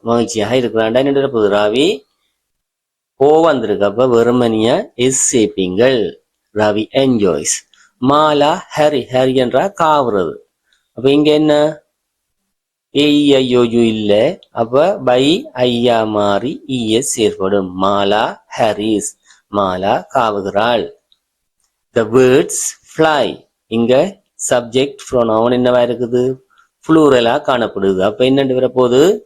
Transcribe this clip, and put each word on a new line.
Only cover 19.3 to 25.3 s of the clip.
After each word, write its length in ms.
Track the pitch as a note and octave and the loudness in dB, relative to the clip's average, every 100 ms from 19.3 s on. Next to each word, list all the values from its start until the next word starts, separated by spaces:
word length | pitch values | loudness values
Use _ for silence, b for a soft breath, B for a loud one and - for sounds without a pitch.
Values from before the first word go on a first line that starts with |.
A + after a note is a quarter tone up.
| b _ G2+ | b _ -4
மாலா 360 | G2 F#2 F#2+ C3+ F#3 | -4 -2 -2 -2 -2
காவுகிறாள். 680 | C#3 A#2 G2+ F#2+ G2 A2+ A#2+ F2 - _ _ _ _ _ _ _ _ _ - | -2 -2 -2 -4 -2 -2 -2 -4 -12 _ _ _ _ _ _ _ _ _ -4
The 80 | G#2+ | 0
birds 460 | A#2+ B2+ C3 - - - - _ | 4 4 4 0 -6 -10 -12 _
fly, 320 | - D#3+ D3+ G#2+ - _ _ _ A2+ | -2 0 2 -2 -6 _ _ _ -4
இங்க 160 | A#2 B2+ F3+ G3 _ _ - | 2 2 0 -6 _ _ -4
சப்ஜெக்ட் 540 | B2 A#2+ A#2+ C#3 - - | -4 -2 -2 -4 -6 -6
ப்ரோனவுன் 480 | B2+ A2+ | -2 0